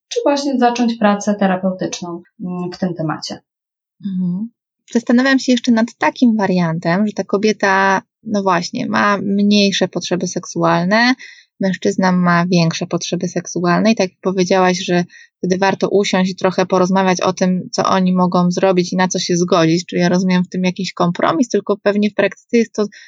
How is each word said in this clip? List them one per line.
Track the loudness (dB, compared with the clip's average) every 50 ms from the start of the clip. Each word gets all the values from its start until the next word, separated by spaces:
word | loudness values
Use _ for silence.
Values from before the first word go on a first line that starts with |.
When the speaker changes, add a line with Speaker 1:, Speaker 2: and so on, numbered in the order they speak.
| _
Speaker 1:
czy | _ -6 -2 0
właśnie | 0 0 0 -2 -2 0 2
zacząć | 2 2 2 2 0 0 0
pracę | 2 2 2 2 0 0 -2 0
terapeutyczną, | 0 0 0 0 0 -2 -4 -2 -4 -6 -8 -6 -8 -8 -10 -10 -10 -12 _ _ -12 -10
mm, | -8 -8 -6 -8 -8
w | -6
tym | -4 -4 -4 -4
temacie. | -4 -4 -4 -4 -6 -8 -12 -14 -14 -18 _ _ _ _ _ _ _ _ _ _ _ -10
Speaker 2:
Mhm. | -6 -4 -2 -2 -2 -2 -4 -6 -8 -12 _ _ _ _ _ _ -4 -2
Zastanawiam | -2 0 2 2 2 4 2 0 0
się | 2 0
jeszcze | 0 0 2 0
nad | 2 2 0 -2 -2
takim | _ -2 -2 0 2 2 2 2
wariantem, | 2 0 0 0 0 0 0 -2 -2 -2 0 0 0 0
że | -2 -2
ta | -6 -4
kobieta, | -2 -2 0 0 0 0 0 0 0 2 2 2 2 2 0 -2 _ _ _ _
no | -4 -4 0 0
właśnie, | 2 0 0 -2 -4 -6 -6 -4 -2
ma | 0 0 2 2 0
mniejsze | 0 -2 -2 0 2 2 4 4 4 4 2 2 0 -2
potrzeby | -2 -2 -6 -4 -4 -4 -4 -4
seksualne, | -4 -6 -8 -10 -6 -4 -2 0 2 2 2 2 2 2 2 2 2 0 -2 -6 -14 -20 -20 _ _ _ -4
mężczyzna | -2 -2 -2 -2 -2 -2 0 2 2 2
ma | 2 2 2 4 2 2 2 2
większe | 2 2 2 2 0 -2 -4
potrzeby | -4 -4 -6 -4 -6 -4 -4 -4
seksualne | -4 -6 -6 -8 -6 -6 -2 0 0 2 2 2 2
i | 2
tak | 0 -2 -4
jak | -6 _
powiedziałaś, | -6 -2 -2 0 0 2 2 2 2 2 0 -2 -2
że | -2 -2 -2 -2 -4 -10 -20 -20 _ _
wtedy | _ -4 -2 0
warto | 0 0 0 0 0 0 0
usiąść | 2 0 0 0 0 0 0 0
i | -2
trochę | -2 -2 -2 0 0 0
porozmawiać | 2 2 2 2 2 2 2 2 2 0 0
o | 0 -2 0
tym, | 0 0 0 0 -2 -4 -6
co | -4 -2 0
oni | 0 2 2 2 2 2
mogą | 2 2 2 2 2 2 2
zrobić | 2 2 2 2 2 2 0 0 0
i |
na | 0 0
co | 0 0 -4
się | -2 -2 0
zgodzić, | 0 0 2 2 2 4 2 2 0 -2
czyli | -4 -2 0
ja | 2 2
rozumiem | 2 2 2 2 0 0 0
w | -2
tym | -4 -2 -2
jakiś | -2 -2 -4 -8 -8 -4
kompromis, | -2 -2 -2 0 0 0 0 0 0 0 0
tylko | -2 -2 -2 -2 -4
pewnie | -2 -2 0 0 0 0 0
w | 0
praktyce | 0 -2 -2 -2 -6 -6 _ 0
jest | 0 0 0 -2
to | -4 -6 -6 -8 -14 -20